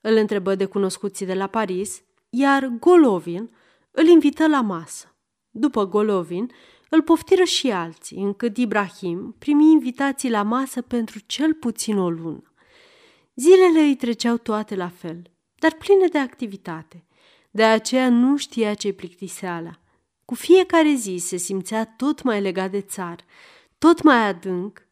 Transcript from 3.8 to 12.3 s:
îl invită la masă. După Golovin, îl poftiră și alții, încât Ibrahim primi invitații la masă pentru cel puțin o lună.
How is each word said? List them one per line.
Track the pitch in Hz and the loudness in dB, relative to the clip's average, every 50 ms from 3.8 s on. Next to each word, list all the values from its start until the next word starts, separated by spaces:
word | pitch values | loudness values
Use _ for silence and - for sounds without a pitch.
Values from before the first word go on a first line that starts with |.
| _ _ | _ _
îl | _ - 320 | _ 2 6
invită | 330 349 320 - 285 277 - 320 | 6 6 6 6 2 0 2 0
la | 320 302 277 | 2 2 0
masă. | 247 208 185 165 170 - - - - _ _ _ _ _ _ _ _ _ | -2 -2 -6 -8 -12 -14 -20 -20 -20 _ _ _ _ _ _ _ _ _
După | _ 220 240 285 - 220 202 185 | _ -4 -4 -2 0 -2 -4 0
Golovin, | 185 214 208 214 202 185 170 156 175 180 233 247 _ _ _ _ _ _ _ _ | 0 -2 0 0 -2 -2 -4 -6 -8 -8 -8 -10 _ _ _ _ _ _ _ _
îl | - 320 | 0 0
poftiră | 302 320 330 320 - - 381 359 370 | 2 2 0 0 2 2 2 2 2
și | 339 - - - 254 | 0 0 -2 -2 -2
alții, | 202 180 165 165 160 _ - - - - | -4 -4 -6 -10 -14 _ -20 -16 -10 -6
încât | 196 202 202 202 240 240 202 | -6 -6 -4 _ -6 -6 -2
Ibrahim | 240 247 208 214 208 202 170 - - 190 175 165 180 - - - _ | -4 -4 -2 -2 -4 -4 -4 -10 -10 -8 -8 -8 -8 -10 -14 -18 _
primi | - 294 294 294 302 311 | -4 0 4 6 6 6
invitații | 320 302 240 254 247 - 277 277 269 - - 254 | 6 6 2 -2 -6 -4 -4 -4 -4 -4 -4 -2
la | 226 208 | -2 -2
masă | 208 214 233 254 269 262 - 254 | -2 -2 -2 -4 -4 -6 -8 -12
pentru | 240 _ 247 240 220 214 - 208 _ | -8 _ -6 -6 -6 -6 -12 -20 _
cel | _ - - 294 320 311 | _ -6 -2 -2 -2 -2
puțin | 320 - 233 220 - - - 214 196 | -2 -4 -6 -6 -6 -6 -2 -2 0
o | 185 175 | 0 -2
lună. | 170 165 165 165 | -4 -6 -8 -10